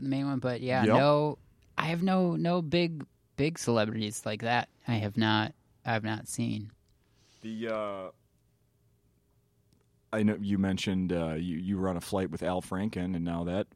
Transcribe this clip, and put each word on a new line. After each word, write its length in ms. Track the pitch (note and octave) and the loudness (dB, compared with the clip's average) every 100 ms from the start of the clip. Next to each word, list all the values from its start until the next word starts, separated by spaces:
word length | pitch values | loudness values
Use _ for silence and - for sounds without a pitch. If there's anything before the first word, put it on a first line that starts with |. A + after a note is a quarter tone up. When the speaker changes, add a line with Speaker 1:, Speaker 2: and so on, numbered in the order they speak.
Speaker 1:
the 80 | C3+ | -2
main 180 | C3+ C#3 | -2 -2
one, 120 | C3+ | -2
but 220 | B2+ A#2+ | -2 -2
yeah, 240 | B2+ B2+ | 0 4
Speaker 2:
Yep. 100 | G#2+ A#2+ | 6 8
Speaker 1:
no, 420 | C#3+ D3 D3+ - _ _ _ - | 8 6 2 -2 _ _ _ -4
I 100 | D#3 | -2
have 180 | E3+ | 0
no, 320 | F#3+ F#3+ F3+ D#3+ | 2 4 4 2
no 260 | E3+ F3+ | 2 0
big, 420 | D#3 F3 E3+ D#3 - _ _ - | 2 2 2 -2 -12 _ _ -2
big 220 | D3 E3+ | -2 0
celebrities 640 | - A#2 G#2+ A2 G#2+ A2 | 2 2 2 0 -4 -4
like 180 | A2 G#2+ | -6 -4
that. 260 | A#2 A#2+ - _ - | 0 0 0 _ -4
I 80 | |
have 220 | A#2 G#2 A2 | -2 0 2
not, 360 | A2 A2 A2 - _ _ | 2 2 0 -6 _ _
I 80 | A#2 | -2
have 120 | A2+ | -2
not 240 | G#2+ A2 A2+ | -2 -6 -6
seen. 420 | - A#2 G#2+ G#2+ - _ _ _ _ _ _ | -4 -4 -4 -8 -16 _ _ _ _ _ _
Speaker 2:
The, 260 | A2 A2 A2+ | -10 -6 -4
uh, 360 | A2 G#2 G2 F#2 - _ _ _ _ _ _ _ _ _ _ _ _ _ _ _ _ _ _ _ | -4 -4 -6 -10 -14 _ _ _ _ _ _ _ _ _ _ _ _ _ _ _ _ _ _ _
I 100 | A2 | 2
know 140 | G#2+ G2+ | 2 2
you 180 | G2+ G2 | 0 0
mentioned, 540 | G2 F#2+ G#2 F#2 F2+ | 2 0 -2 0 0
uh, 220 | F2 E2 | 0 -2
you, 220 | F#2 F2 D#2+ | -2 -4 -4
you 200 | F#2 G2 | -4 -2
were 100 | F#2+ | -2
on 80 | F2 | -2
a 40 | |
flight 300 | - G2 F#2 | -4 -2 -2
with 120 | E2+ | -4
Al 200 | E2+ F#2 | -2 -2
Franken, 540 | - F#2 G#2+ F#2+ F2+ F2 | -4 -4 -4 -4 -4 -2
and 80 | |
now 200 | E2+ E2+ | -2 -2
that, 220 | E2+ F#2 - | -2 -2 -4